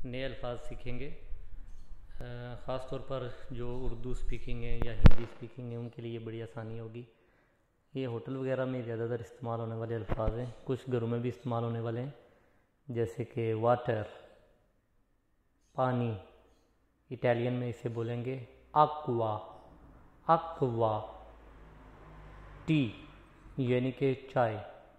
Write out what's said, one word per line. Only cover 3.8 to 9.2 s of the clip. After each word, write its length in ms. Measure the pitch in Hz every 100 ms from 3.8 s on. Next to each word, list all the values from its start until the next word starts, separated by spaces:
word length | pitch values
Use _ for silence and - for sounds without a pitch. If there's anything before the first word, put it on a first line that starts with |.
| 127 113 127
speaking 500 | 120 - 117 - 120
है 240 | 117 117 123
या 60 |
हिंदी 320 | 107 - - 123
speaking 460 | - 117 - 123
है, 60 | 117
उनके 240 | 120 -
लिए 180 | 117 117
बड़ी 220 | 110 113
आसानी 360 | 113 117 110 113
होगी। 300 | 113 113 120 _ _ _ _ _ _ _ _ 135
ये 100 | 131
होटल 320 | 117 120 135
वगैरह 280 | 131 127 131
में 180 | 127
ज़्यादातर 380 | 117 113 117 120